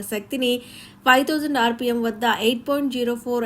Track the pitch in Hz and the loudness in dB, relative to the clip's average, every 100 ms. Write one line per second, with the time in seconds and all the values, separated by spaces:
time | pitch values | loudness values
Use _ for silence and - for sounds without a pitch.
0 | 202 208 202 262 254 247 - - - - | -6 -8 -6 -2 0 -2 -4 -18 -20 -2
1 | 262 262 285 311 294 269 233 233 247 233 | 4 4 4 -2 0 0 0 0 -2 0
2 | 226 214 233 202 220 233 285 285 285 247 | -2 0 0 2 2 0 -2 -2 0 -2
3 | 240 240 247 240 | -2 -2 -4 -2